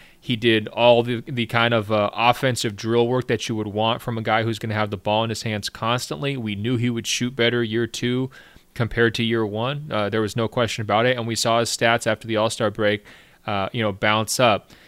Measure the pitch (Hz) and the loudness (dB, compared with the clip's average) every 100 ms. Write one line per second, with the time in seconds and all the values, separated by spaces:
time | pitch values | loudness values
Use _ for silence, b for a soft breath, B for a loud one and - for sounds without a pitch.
0 | B B - 117 117 110 107 - 120 120 | B B -6 0 2 2 0 4 6 6
1 | 120 117 120 127 113 120 117 117 104 107 | 4 -4 -6 -6 -2 0 2 2 2 0
2 | 104 101 120 123 135 117 120 101 110 117 | 0 2 2 2 0 -2 -4 -6 0 2
3 | 120 127 127 117 - 110 104 104 110 120 | 2 0 0 -2 -2 -4 -4 0 0 0
4 | - 113 113 110 113 113 113 107 107 101 | -4 -4 0 0 0 -4 -4 -2 -2 -4
5 | 104 107 113 107 113 107 - - 113 120 | 0 0 0 -4 -4 -4 -6 -6 -2 -2
6 | - 147 139 135 107 101 113 123 123 117 | -4 -6 -4 -4 -4 -4 -2 0 0 -2
7 | 113 - 123 127 117 120 117 113 117 - | -4 -2 -2 0 2 2 0 0 -2 -2
8 | 120 127 131 B B B _ - 117 - | -2 0 -4 B B B _ -4 -2 2
9 | 117 113 113 113 107 107 120 147 151 107 | 2 2 0 0 -2 -2 -4 -6 -4 -4
10 | 104 107 107 120 113 - 113 - 104 104 | 0 0 -2 -2 -2 0 -2 -2 0 2
11 | 123 123 113 113 120 117 113 - 117 117 | 2 0 -2 -2 2 2 0 2 2 2
12 | 117 110 113 107 113 - 110 107 104 104 | 0 -4 -2 0 0 0 -2 0 0 0
13 | B B B B - 101 95 120 107 95 | B B B B -6 -4 -2 -2 -2 0
14 | 107 107 107 - 123 98 - b | 2 2 0 2 4 2 -2 b